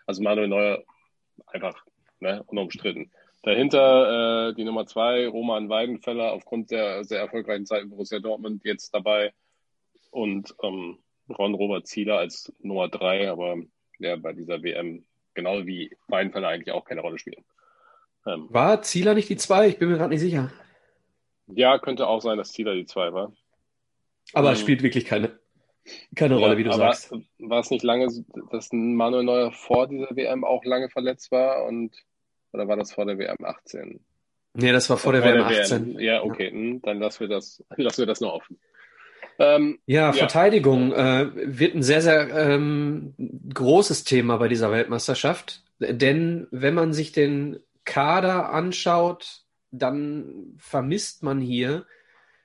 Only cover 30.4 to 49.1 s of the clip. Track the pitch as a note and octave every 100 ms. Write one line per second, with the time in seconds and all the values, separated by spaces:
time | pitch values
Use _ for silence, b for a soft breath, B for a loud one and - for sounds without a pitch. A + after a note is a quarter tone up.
30.4 | B2 B2 B2+ B2+ C3 - B2+ B2+ - B2+
31.4 | C3 C3+ A2+ A#2 A#2 - _ _ _ _
32.4 | _ - G2+ G#2 G2+ - G2+ G2 G2 -
33.4 | - - - - - - _ _ _ _
34.4 | _ A#2 B2 B2 A#2+ B2+ - C3 B2 A#2+
35.4 | A#2 A2 G2+ A#2+ A#2 - A2+ A2+ G#2+ G#2
36.4 | F#2+ G#2 A2+ B2 G#2+ G#2 G#2 - G#2 G2+
37.4 | - - - - B2 - A2+ G#2 G#2+ E2
38.4 | - - B B B B B B B -
39.4 | D3 D3 D3 - - C#3+ D#3 C#3 D3+ E3
40.4 | F#3+ G#3 C#3 C3 B2+ - C3 C3 C#3 -
41.4 | - B2+ E3+ E3+ B2+ D#3 E3 D#3 C#3+ D3+
42.4 | D3+ C#3+ D3 D3 D3 D3+ D3 C3+ B2+ -
43.4 | C3+ C3+ B2+ E3+ G3+ - - C3 A#2+ A#2
44.4 | A#2 A#2 A2+ A2 A#2 A#2 - C3 C#3+ F3
45.4 | - - _ - A#2 A#2+ C3+ D3+ E3 E3+
46.4 | - B2+ C#3 E3+ E3 D#3 D3+ - C#3+ C#3+
47.4 | D3 - - _ - - C#3+ F3+ F#3+ F#3
48.4 | - D#3 F3 F3+ - F3 F3